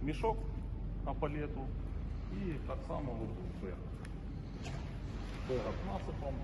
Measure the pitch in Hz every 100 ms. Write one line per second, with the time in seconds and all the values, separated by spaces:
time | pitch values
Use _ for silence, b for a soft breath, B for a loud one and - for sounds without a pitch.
0 | 277 247 226 214 - - - - - -
1 | - - 151 147 147 - 139 - - -
2 | - - - 190 196 - - 131 - 170
3 | 147 - 107 101 92 - 95 92 - -
4 | - - - - - - - - - -
5 | - - - - - - 123 101 185 196
6 | - 147 143 131